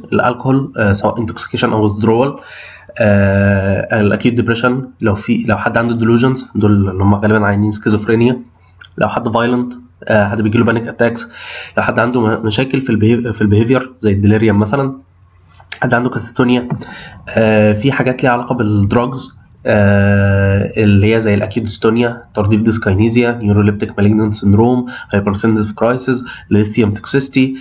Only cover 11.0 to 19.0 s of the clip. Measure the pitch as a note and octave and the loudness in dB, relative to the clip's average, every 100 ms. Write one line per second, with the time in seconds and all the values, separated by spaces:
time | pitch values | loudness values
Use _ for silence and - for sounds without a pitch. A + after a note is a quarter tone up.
11 | A#2+ A#2 - - - - - - G#2 A2+ | -2 -2 -8 -14 -16 -16 -8 -4 -2 0
12 | A#2 B2 A2 A2 A2 G#2 C3+ C#3 B2+ G#2+ | 0 0 0 0 -2 -2 -2 -2 -2 0
13 | A2 A#2 A#2+ G#2 G#2+ G2+ A#2 C3 B2+ - | 2 2 -2 -2 2 2 4 0 -2 -4
14 | A2 G2+ G2+ G#2+ A2 G2+ G#2 C#3 C3+ C3 | -2 2 2 4 4 2 0 0 -2 -6
15 | - _ _ _ _ - - - B2 A#2+ | -18 _ _ _ _ -20 -18 -6 -2 0
16 | B2 A2+ G2+ - B2 B2 B2 A2 - - | -2 -4 -6 -2 2 2 0 -8 -10 -18
17 | - - - - A2 A2 G#2+ G#2 C3+ C3+ | -18 -20 -6 0 2 4 4 2 0 0
18 | B2+ B2+ C3 B2 B2 B2 G#2+ G#2 G2+ A#2+ | -2 0 0 0 -2 -2 0 0 2 0